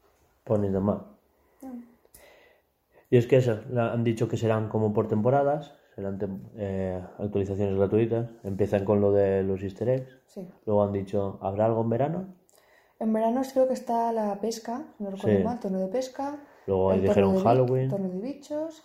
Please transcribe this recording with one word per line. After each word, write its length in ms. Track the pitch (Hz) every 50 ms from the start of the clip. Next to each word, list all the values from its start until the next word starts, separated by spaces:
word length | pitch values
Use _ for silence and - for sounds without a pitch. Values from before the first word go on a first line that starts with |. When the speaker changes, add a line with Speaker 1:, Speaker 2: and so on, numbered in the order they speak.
| _ _ _ _ _ _ _ _ _
Speaker 1:
Pues 160 | - 113 104
ni 120 | 104 98 95
tan 100 | 98 98
mal. 180 | 104 95 - - - - _ _ _ _ _ _ _ _ _ -
Speaker 2:
No. 100 | 262 247 240 233 - _ _ _ _ _ - - - - _ _ _ _ _ _ _ _ _ _ _ _ - _ _
Speaker 1:
Y 60 | 131
es 100 | 123 113
que 100 | - 143
eso, 240 | 127 127 123 110 104 - -
la, 220 | 123 120 117 113 107
han 120 | 120 117
dicho 240 | 117 113 - 117 113
que 80 | -
serán 320 | 110 113 110 110 110 110 107
como 240 | - 110 110 107 104
por 160 | 113 104 101
temporadas, 680 | 113 104 107 123 131 139 143 143 143 156 151 - - _ _ _ _
serán 240 | - 98 98 98 95
tem-, 220 | 104 95 98 98 120 113 -
eh, 460 | 110 104 98 95 95 95 92 92 92 90 - - -
actualizaciones 580 | 98 104 104 101 98 95 98 95 104 98 95
gratuitas. 540 | 98 98 95 107 107 117 113 113 113 120 120 - - -
Empiezan 400 | 101 98 95 104 98 - 101 98
con 160 | 101 107 101
lo 120 | 101 101 101
de 300 | 101 98 98 98 98 95
los 200 | 95 98 95 101
easter 260 | 95 - - 110 117
eggs. 300 | 131 131 131 - - - _
Speaker 2:
Sí. 200 | _ _ 208 180 - - - _
Speaker 1:
Luego 180 | - 104 104 104
han 80 | 101 101
dicho, 460 | 98 95 - - 101 98 98 95 - -
¿habrá 240 | 95 98 101 110
algo 160 | 113 117 113 113
en 80 | 113
verano? 440 | 113 117 135 151 165 180 190 190 - - _ _ _ _ _ _ _ _ _ _ _ _
Speaker 2:
En 140 | 226 220 220
verano 300 | 220 220 226 233 262 262 254 -
creo 140 | 262 262 262
que 60 | 254
está 380 | - - - 233 233 233 233 226
la 280 | 226 214 208 196 196
pesca, 440 | - 220 220 220 - - 233 262 320 - -
si 80 | _ 208
no 60 | 196
recuerdo 280 | 196 196 - 220 208 196
Speaker 1:
Sí. 60 | 190
Speaker 2:
mal, 160 | 220 247 233
torneo 200 | - 202 190 185
de 80 | 190 190
pesca. 500 | 190 254 262 262 - - 277 285 294 294 - - - - _
Speaker 1:
Luego 260 | - 98 - - - -
Speaker 2:
El 100 | - -
Speaker 1:
dijeron 320 | - 104 101 98 95 95
Speaker 2:
torneo 0 |
de 40 | 95
bi-, 60 | 95
Speaker 1:
Halloween. 460 | 113 120 131 127 123 131 131 131 135
Speaker 2:
torneo 200 | 165 196 190 185
de 100 | 180 185
bichos, 600 | 208 262 285 285 - - 294 302 311 330 311 - _